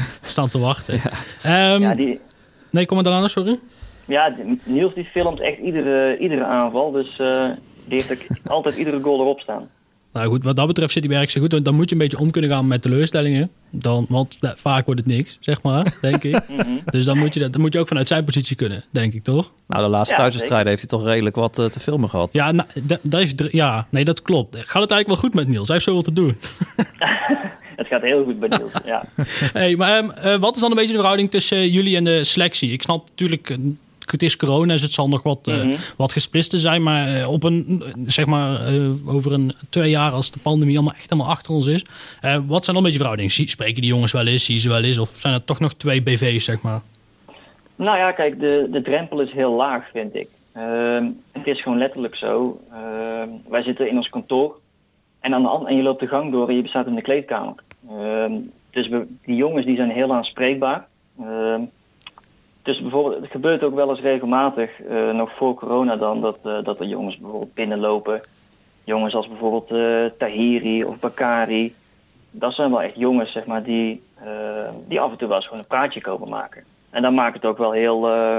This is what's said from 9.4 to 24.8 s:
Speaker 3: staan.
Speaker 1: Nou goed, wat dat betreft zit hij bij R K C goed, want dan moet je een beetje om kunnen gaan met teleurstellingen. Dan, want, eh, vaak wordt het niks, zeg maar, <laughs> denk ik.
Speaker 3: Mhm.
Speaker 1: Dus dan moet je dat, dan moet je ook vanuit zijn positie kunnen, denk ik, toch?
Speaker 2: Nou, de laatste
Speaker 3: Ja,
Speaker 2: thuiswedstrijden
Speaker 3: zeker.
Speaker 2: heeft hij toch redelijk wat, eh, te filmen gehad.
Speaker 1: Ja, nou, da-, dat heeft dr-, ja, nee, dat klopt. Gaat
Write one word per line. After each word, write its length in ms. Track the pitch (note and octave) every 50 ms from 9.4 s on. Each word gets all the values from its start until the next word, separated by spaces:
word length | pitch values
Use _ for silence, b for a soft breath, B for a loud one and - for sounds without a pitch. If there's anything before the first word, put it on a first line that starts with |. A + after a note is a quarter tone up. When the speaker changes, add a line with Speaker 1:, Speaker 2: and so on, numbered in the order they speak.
Speaker 3:
staan. 280 | - - G#2+ A2 A2+ A#2+ - _ _ _ _ _ _ _ -
Speaker 1:
Nou 140 | A#2 A#2 A2+
goed, 140 | A#2 C3 C3
wat 120 | C3 C3+
dat 100 | C3 C#3+
betreft 260 | D#3 E3+ - D#3+ D3 -
zit 120 | E3 D3
hij 80 | C#3 C#3+
bij 100 | C#3+ C#3+
R 40 |
K 40 | C#3+
C 80 | - C#3
goed, 140 | C#3+ D#3+ D#3+
want 120 | D3+ C#3+
dan 100 | C#3 D3
moet 140 | D3+ F3 F3
je 60 | F3+
een 60 | D#3+
beetje 180 | D#3 C#3+ C3+ C3
om 120 | D3+ D#3+
kunnen 200 | D#3 E3+ D#3 C#3+
gaan 160 | C#3+ C3+ C3
met 160 | C3+ B2+ B2 -
teleurstellingen. 680 | B2 B2 C#3 D#3+ D#3+ - D#3+ D3 C#3+ C#3 C3+ D#3 F3+ - _ _ _
Dan, 360 | - - - A#2+ A#2+ B2 A#2+ -
want, 280 | B2+ B2+ C3+ C3 - -
eh, 100 | - B2+ -
vaak 300 | - - C#3 C3+ C3 B2+
wordt 140 | - C3 A#2+
het 80 | A2+ B2+
niks, 260 | A#2+ A#2+ D#3+ - - -
zeg 220 | - - D3 - -
maar, 320 | C#3 C3 D3 F#3+ F3+ -
<laughs> 60 | -
denk 220 | - C3+ C#3+ D3 -
ik. 260 | C#3+ D3+ A#3+ - -
Speaker 3:
Mhm. 200 | - C#3 - A#2+ B2 C3+ F3
Speaker 1:
Dus 200 | - B2+ B2+ B2+
dan 140 | C#3 C3+ C#3+
moet 160 | D3 D3+ D3+
je 60 | D3+
dat, 120 | C#3+ C3 C3
dan 80 | D3
moet 120 | D#3+ D#3 D#3
je 60 | E3+
ook 100 | E3 -
vanuit 200 | - C3 C3 -
zijn 160 | F3 D#3 D#3
positie 320 | D3 - C#3+ B2+ - C3
kunnen, 280 | - B2 G#2+ G2+ G2 - -
denk 220 | - B2+ A2+ A2 A2
ik, 100 | A2 -
toch? 280 | - C3 D3+ F#3 - - _ _
Speaker 2:
Nou, 160 | - - - G#2
de 60 | G#2
laatste 260 | G#2 G#2 G#2+ - -
Speaker 3:
Ja, 60 | -
Speaker 2:
thuiswedstrijden 460 | B2+ B2+ A#2 A#2+ A#2 B2 B2+ A2 G#2
Speaker 3:
zeker. 140 | G2+ G2+ G2+
Speaker 2:
heeft 100 | - -
hij 80 | - A2
toch 80 | G#2+ A2
redelijk 280 | A2+ A2+ G#2+ G#2 G2+
wat, 220 | A#2+ A#2 A2+ - -
eh, 60 | A#2
te 160 | A2+ - -
filmen 280 | - - D3+ D3 A#2 G2+
gehad. 240 | - F#2 E2+ F2 -
Speaker 1:
Ja, 200 | D3 C#3+ D3+ D#3+
nou, 160 | E3+ E3+ - - C#3+ C#3
da-, 160 | C#3+ E3+ E3+ -
dat 180 | D3+ D#3 F3
heeft 160 | F#3+ D3 C3+
dr-, 200 | C3+ D3 D3+ -
ja, 300 | E3 D3+ C3+ A2+ A2 A2 -
nee, 140 | - C3+ C#3+
dat 180 | D#3+ E3 - -
klopt. 320 | - F#3+ C#3+ A2+ - -
Gaat 260 | A2+ A2+ - - F#3